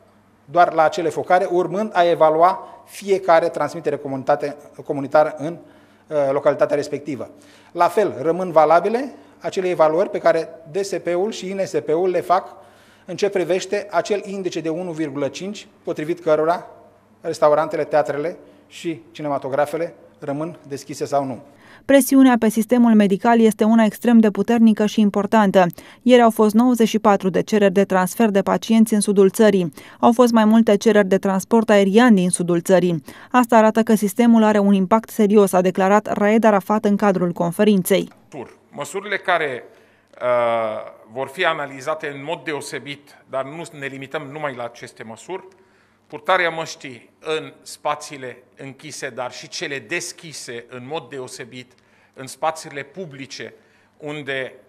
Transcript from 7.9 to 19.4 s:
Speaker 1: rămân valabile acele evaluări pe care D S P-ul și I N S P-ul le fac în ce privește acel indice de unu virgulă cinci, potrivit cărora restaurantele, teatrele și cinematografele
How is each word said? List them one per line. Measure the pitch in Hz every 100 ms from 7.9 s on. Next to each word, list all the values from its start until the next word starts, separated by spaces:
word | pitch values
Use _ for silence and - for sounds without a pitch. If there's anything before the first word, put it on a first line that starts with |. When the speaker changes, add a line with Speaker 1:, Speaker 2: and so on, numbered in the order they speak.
| 220 185 110
Speaker 1:
rămân | 147 170 185
valabile | 156 156 170 196 233 269 - - _
acele | 170 196 180
evaluări | 160 156 160 208
pe | 180
care | 170 165 156 - -
D | 170
S | 196 175
P-ul | 170 175 208
și | 233 185
I |
N | 196 185
S | 151 147
P-ul | 160 185
le | 175
fac | 160 180 196 - - _ _ _ -
în | 175
ce | 202
privește | 196 160 180 185 208 -
acel | 170 165 202 202
indice | 196 180 165
de | 160
unu | 160 180
virgulă | 156 156 135 139
cinci, | 139 190 208 - _
potrivit | - 165 151 175
cărora | 160 151 160 185 - - - _ _ _
restaurantele, | 170 156 151 147 160 160
teatrele | 147 156 143 139 160 208 - _ _
și | - 175 147 -
cinematografele | - 151 139